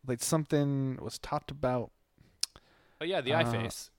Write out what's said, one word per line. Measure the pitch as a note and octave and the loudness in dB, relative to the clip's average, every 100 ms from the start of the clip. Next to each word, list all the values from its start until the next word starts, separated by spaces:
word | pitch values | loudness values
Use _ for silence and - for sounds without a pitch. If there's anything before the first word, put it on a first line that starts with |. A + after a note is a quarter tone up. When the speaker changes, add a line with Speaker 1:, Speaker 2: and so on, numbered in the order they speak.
| C3 | -4
Speaker 1:
Like, | A#2+ | -4
something | - D#3+ D3+ D3+ C#3+ C#3 C3+ B2+ | 2 2 4 2 4 2 0 -2
was | - - | -8 -8
talked | - D3+ - | -4 -4 -4
about. | C#3 C3+ B2+ A2 _ _ _ - _ - - _ _ _ _ | -2 0 0 -4 _ _ _ -20 _ -8 -8 _ _ _ _
Speaker 2:
Oh, | E3 | -2
yeah, | F#3 | -2
the | B2+ | 2
Speaker 1:
Uh, | D#3 | 2
Speaker 2:
iFace. | A#2+ A#2 A2+ - - | 2 0 -4 -8 -16